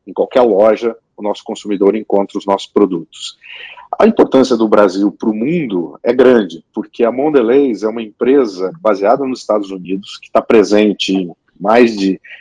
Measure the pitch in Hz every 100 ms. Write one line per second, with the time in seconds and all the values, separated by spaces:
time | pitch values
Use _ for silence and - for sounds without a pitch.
0 | 101 - 101 135 120 98 110 110 117 113
1 | _ - 104 - - 104 104 95 98 107
2 | 104 101 101 101 98 98 - 104 98 85
3 | 80 - - - - - - - - -
4 | 226 - - 135 123 113 110 107 101 95
5 | 101 - 113 107 127 175 127 92 78 -
6 | - 127 127 120 95 82 _ 110 - -
7 | 117 123 151 143 113 139 139 101 110 117
8 | 110 - 120 143 113 90 92 82 107 98
9 | 101 135 135 123 - 107 98 92 87 95
10 | - - - 113 - 117 92 104 107 92
11 | - 95 87 - _ - 95 117 117 104
12 | 98 90 - -